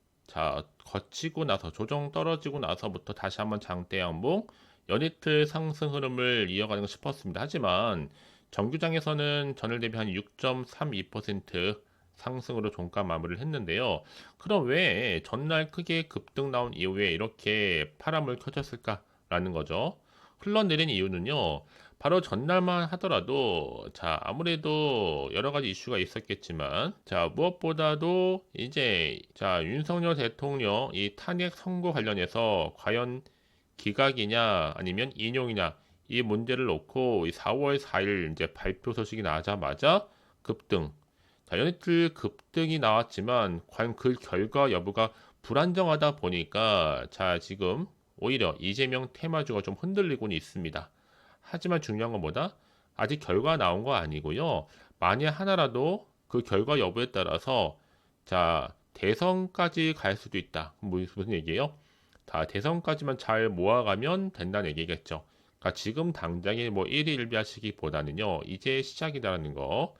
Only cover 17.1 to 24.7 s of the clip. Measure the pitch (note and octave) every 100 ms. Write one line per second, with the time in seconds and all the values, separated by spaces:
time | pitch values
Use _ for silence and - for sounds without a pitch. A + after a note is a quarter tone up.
17.1 | E2 A2 - G#2 G#2+ G2+ E2 D2+ - -
18.1 | D#3+ C#3+ B2 - C#3+ C#3 A#2+ - G2+ _
19.1 | _ - F2 F#2 E2 D2+ E2 D3 - _
20.1 | - - - G3+ G#3+ G3+ D3+ D#3+ G2+ F#2+
21.1 | F2+ G2+ D3 F2+ D2 - - - - C#3+
22.1 | F3+ F3+ G#2+ C#3+ F#3 F3+ F3 E3 F3 F#3+
23.1 | A2+ F2 C#3 A#2+ - C#2 A#1 G1+ - E2+
24.1 | D#2 - B2+ E3+ D#3+ D#3